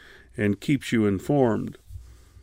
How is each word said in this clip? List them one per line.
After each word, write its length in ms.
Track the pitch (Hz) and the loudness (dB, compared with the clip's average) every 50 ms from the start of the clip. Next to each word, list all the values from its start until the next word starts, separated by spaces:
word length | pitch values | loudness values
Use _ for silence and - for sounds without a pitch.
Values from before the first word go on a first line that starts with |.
| - - - - - - - | -20 -20 -20 -20 -20 -16 -6
and 240 | - 104 104 101 - | -2 -2 -2 -2 -2
keeps 320 | - - 147 - - - | 0 -2 -2 -2 0 0
you 140 | - 113 107 | 0 2 2
informed. 720 | 104 101 92 - - 147 143 131 117 107 101 - - - - _ - - - - - - - - - - - | 2 0 0 -2 0 2 2 4 2 2 0 -4 -6 -10 -14 _ -18 -18 -18 -18 -18 -20 -20 -20 -20 -20 -20